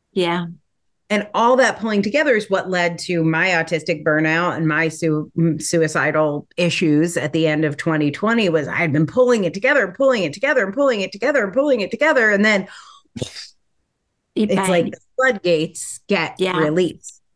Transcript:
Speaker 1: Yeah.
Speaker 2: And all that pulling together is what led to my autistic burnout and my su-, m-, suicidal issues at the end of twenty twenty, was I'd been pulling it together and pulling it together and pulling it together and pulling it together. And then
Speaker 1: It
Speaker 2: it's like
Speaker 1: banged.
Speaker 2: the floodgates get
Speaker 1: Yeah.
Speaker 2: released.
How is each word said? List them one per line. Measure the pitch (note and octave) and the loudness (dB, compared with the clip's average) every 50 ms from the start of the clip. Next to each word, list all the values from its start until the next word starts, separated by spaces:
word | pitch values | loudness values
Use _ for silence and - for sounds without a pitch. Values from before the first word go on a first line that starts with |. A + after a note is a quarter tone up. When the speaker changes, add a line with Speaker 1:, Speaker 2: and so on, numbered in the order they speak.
| _ _ | _ _
Speaker 1:
Yeah. | _ G3 F3 E3+ E3+ F3 F3 E3+ E3+ - _ _ _ _ _ _ _ _ _ _ | _ -2 -2 0 -2 -2 -4 -8 -12 -16 _ _ _ _ _ _ _ _ _ _
Speaker 2:
And | G#3+ G3+ G3+ - - | -4 -4 -4 -2 -2
all | G3+ A3+ A#3+ B3+ | 2 4 4 4
that | B3+ B3+ A3 G3 - | 4 4 2 0 -2
pulling | G#3 A#3 G#3+ G3+ | -4 -2 0 0
together | G3 G#3+ G3+ D4 D#4 D4+ A#3+ | 0 0 0 0 2 2 2
is | G#3+ G#3 - | 0 0 -2
what | F#3+ F#3 E3+ F#3 | -2 -2 -2 -2
led | F#3 F3+ F3 E3+ E3+ - | -2 0 0 -2 -2 -6
to | - - F3+ E3+ D#3+ | -6 -4 -2 0 0
my | D#3+ D#3+ E3 F3 F#3 | 0 0 0 0 0
autistic | F3+ E3 E3 E3 F3 D#3 D3+ - F3 D3+ D3+ | 0 0 0 -2 -4 -4 -2 -4 -6 -2 0
burnout | E3 D3+ D#3 D#3+ D#3 D#3+ E3 F3 F3 B2+ | 0 0 2 2 2 0 0 0 -2 -2
and | C#3 E3 | -2 -2
my | D#3 D3+ D#3 E3 | 0 0 0 -2
su-, | D#3+ D#3+ - F3 D#3+ D3+ D3+ D3+ - _ | -2 -4 -2 -2 -2 -2 -2 -4 -6 _
m-, | - E3 E3 D#3 D3 | 0 0 0 0 -2
suicidal | - - - E3+ D#3+ D#3 D#3 E3 C3+ D3+ D3+ D#3 D#3 D3+ D3 D3 - _ _ | -4 -2 0 0 0 0 0 0 -2 0 2 2 0 0 -2 -6 -10 _ _
issues | - F3 E3+ - - F#3 D#3 D3 D3 D#3+ F3 E3+ | -2 0 0 0 0 2 2 4 2 2 2 0
at | - B2+ D3+ | -4 -4 -2
the | D3 E3 D#3+ | -2 0 0
end | D#3 D3+ D3+ D#3 | 2 2 0 0
of | D3+ C#3 | -2 -2
twenty | - - E3 D#3+ D3+ D3+ D3 | -2 -2 -2 0 0 0 0
twenty, | C#3+ - - A3 A#3 A#3 G#3+ F3+ | -2 -2 -2 0 0 2 2 2
was | D#3 E3 C#3+ | 2 0 -2
I'd | - - D3+ E3+ E3 | -2 -4 -4 -2 0
been | C3 D3+ D#3+ | 2 2 0
pulling | - - B3 B3+ B3 B3 A3 F#3+ | 0 2 2 4 4 4 2 0
it | E3+ - | -2 -4
together | G3 G3 C4 D4 C#4 G#3 | -2 0 2 2 2 0
and | F3+ F3 | -2 -2
pulling | - C#4 C4+ B3+ A3 F3+ | 0 2 2 2 2 -2
it | D3 D3 | -4 -4
together | - C4 C#4 D4+ C4 G3+ | -4 -2 0 2 0 0
and | F#3+ G3 | 0 0
pulling | C4+ C#4+ C#4 A#3+ G#3 | 0 2 2 2 0
it | F#3 F#3+ | -4 -6
together | - G3 A3+ C#4 D4 C#4 G#3+ | -6 -4 -2 0 0 0 0
and | G3 F3 | 0 0
pulling | B3+ C#4+ D4+ C4+ A3 | 0 2 2 2 0
it | F#3+ F3+ | 0 -6
together. | - G#3+ C#4+ D#4 D4+ C4 A3+ G#3+ | -2 0 2 2 4 4 4 4
And | G#3 G3 G#3 | 4 4 4
then | A3 G#3+ F#3+ F#3+ - - - - - - - _ _ _ - - - - - - - _ _ _ _ _ _ _ _ _ _ _ _ _ _ _ _ _ | 4 2 0 -2 -6 -14 -20 -20 -20 -20 -20 _ _ _ -10 -10 -10 -10 -18 -18 -18 _ _ _ _ _ _ _ _ _ _ _ _ _ _ _ _ _
Speaker 1:
It | - G#3+ G#3 | -2 0 0
Speaker 2:
it's | G3+ | 0
like | G3 G3 F#3 F#3 F3 D3+ | 0 2 2 2 2 2
Speaker 1:
banged. | - - | 0 -6
Speaker 2:
the | - _ _ _ | -12 _ _ _
floodgates | - C4 C4 A#3+ G3 - F3+ E3+ D#3 D#3 D#3 - - - - - - _ | 0 0 0 0 0 0 0 0 0 -2 -6 -8 -12 -14 -12 -14 -16 _
get | - G3+ F3+ D#3+ - - - | -2 0 0 0 -2 -2 -4
Speaker 1:
Yeah. | F#3 F#3 F3+ | -4 -2 0
Speaker 2:
released. | E3+ D#3+ D3+ D#3 F3+ F#3 D#3 - - - - - _ _ _ _ | 0 0 0 2 0 0 -2 -4 -10 -20 -20 -20 _ _ _ _